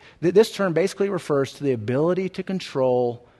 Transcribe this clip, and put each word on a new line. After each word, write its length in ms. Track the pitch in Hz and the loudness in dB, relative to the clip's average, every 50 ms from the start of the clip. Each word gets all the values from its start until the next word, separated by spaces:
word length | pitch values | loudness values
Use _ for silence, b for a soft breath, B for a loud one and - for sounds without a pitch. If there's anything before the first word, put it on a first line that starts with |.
| B B B B | B B B B
th-, 120 | 151 175 180 | 0 2 6
this 180 | 202 220 - | 6 4 4
term 220 | - - 196 185 156 | 2 -2 -2 0 2
basically 360 | 160 185 196 - - 202 202 | 2 0 0 0 -2 -2 -2
refers 440 | 196 170 - - 147 139 135 - - | -2 -4 -2 0 0 0 0 -2 -4
to 100 | - 143 | -4 -2
the 80 | 139 | -2
ability 580 | 127 113 107 113 123 139 156 170 185 185 190 180 | -2 -2 -2 -2 0 0 2 2 0 0 -2 -6
to 140 | - - 190 | -6 -8 -8
control 800 | - 190 180 - - - 139 131 131 123 123 123 120 117 117 - b b b | -6 -6 -6 -6 -6 -2 0 2 2 2 2 0 -2 -4 -6 -14 b b b